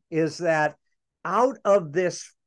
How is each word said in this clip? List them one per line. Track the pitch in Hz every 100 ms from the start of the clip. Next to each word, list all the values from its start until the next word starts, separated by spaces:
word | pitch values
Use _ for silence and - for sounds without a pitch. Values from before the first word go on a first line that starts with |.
| _
is | 160 160 151
that | 170 156 151 - _ _ _ _
out | 170 196 262 233
of | 208 196 156
this | 156 180 - - _